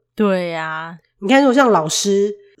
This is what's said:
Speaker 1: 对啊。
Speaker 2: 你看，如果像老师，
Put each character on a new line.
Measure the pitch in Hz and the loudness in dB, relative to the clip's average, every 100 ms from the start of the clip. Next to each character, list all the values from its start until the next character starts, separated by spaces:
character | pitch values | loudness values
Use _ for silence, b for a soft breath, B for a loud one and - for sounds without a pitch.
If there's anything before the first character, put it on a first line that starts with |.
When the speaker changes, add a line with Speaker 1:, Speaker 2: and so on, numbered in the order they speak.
| _ | _
Speaker 1:
对 | - 208 185 175 | -4 -2 0 -4
啊。 | 165 160 160 165 170 _ - | -6 -8 -10 -12 -18 _ -10
Speaker 2:
你 | 196 | 0
看， | 269 | 2
如 | 277 | 4
果 | |
像 | 247 262 | 4 4
老 | 185 156 | 2 0
师， | - 202 196 202 208 b b | -4 -2 0 0 -4 b b